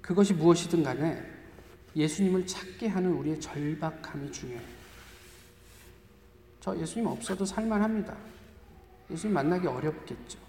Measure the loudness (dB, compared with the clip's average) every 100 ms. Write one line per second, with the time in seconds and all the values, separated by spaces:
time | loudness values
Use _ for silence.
0 | 0 4 6 8 8 8 6 2 2 2
1 | 0 -2 -8 -14 -18 -20 -20 -20 -8 0
2 | 0 4 4 4 0 -6 -10 -6 -2 0
3 | 2 2 0 -4 -6 -4 -4 -2 -4 -6
4 | -12 -10 -10 -10 -10 -12 -12 -18 -20 -20
5 | -20 -20 -20 -20 -20 -20 -20 -20 -20 -20
6 | -20 -20 -20 -20 -20 -12 -6 -4 -4 -2
7 | -4 -4 -6 -4 -2 -2 0 2 2 0
8 | -4 -8 -14 -20 -20 -20 -20 -20 -20 -20
9 | -12 -6 0 2 2 2 0 0 -2 -4
10 | -10 -12 -12 -18